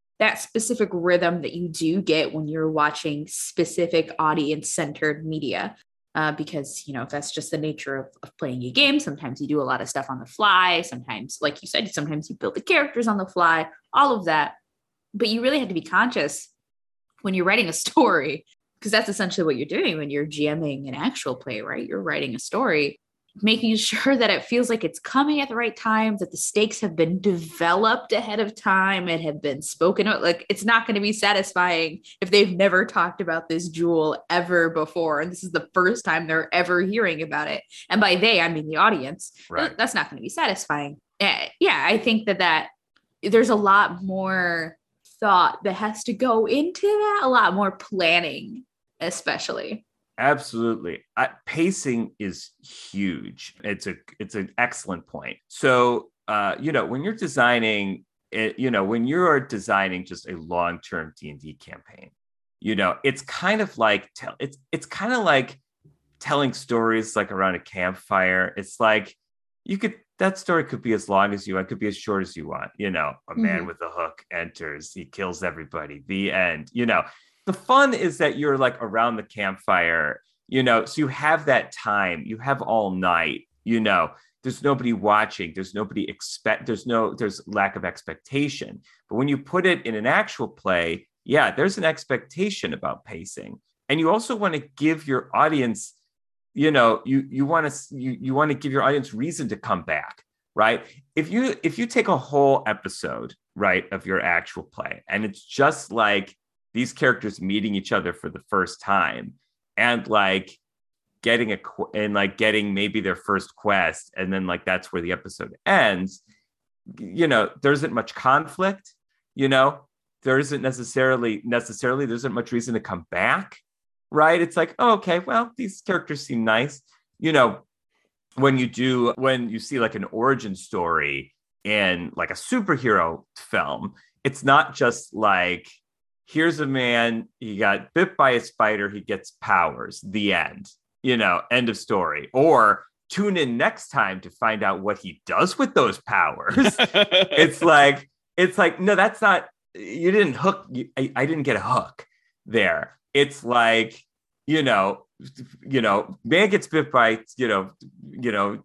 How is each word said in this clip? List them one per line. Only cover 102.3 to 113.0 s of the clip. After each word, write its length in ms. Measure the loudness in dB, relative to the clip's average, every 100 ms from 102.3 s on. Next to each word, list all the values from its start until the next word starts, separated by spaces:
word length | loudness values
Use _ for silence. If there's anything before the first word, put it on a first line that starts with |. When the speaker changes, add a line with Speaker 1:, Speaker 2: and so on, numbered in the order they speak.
| 2 4 4 0
Speaker 2:
episode, 680 | -4 -6 -8 -8 -8 -10 -14 _
right, 300 | -2 2 2 0
of 140 | -8 -4
your 160 | -2
actual 400 | 0 -2 -4 -12
play, 420 | -14 -12 -12 -12 -6
and 180 | -4 -4
it's 180 | -8
just, 480 | -8 2 2 2 -4
like, 420 | 0 2 2 -2 -12 _ _ _
these 180 | -6 -4
characters 480 | 0 0 0 -4 -8
meeting 360 | -4 -2 -2 -4
each 160 | -2
other 200 | -2 -2
for 160 | -8 -10
the 140 | -14 -4
first 300 | -2 -2 -6
time 540 | -2 0 0 -4 -12 -18 _ _ _ -2
and, 320 | 0 0 0
like, 500 | 2 2 0 -4 -18 _ _ _ _ _ _
getting 300 | 0 2 0
a 40 | -4
qu-, 340 | -8 -10 -6
and, 200 | -4 -2
like, 220 | 0 0 2
getting 380 | 0 2 0
maybe 260 | -2 -2 -2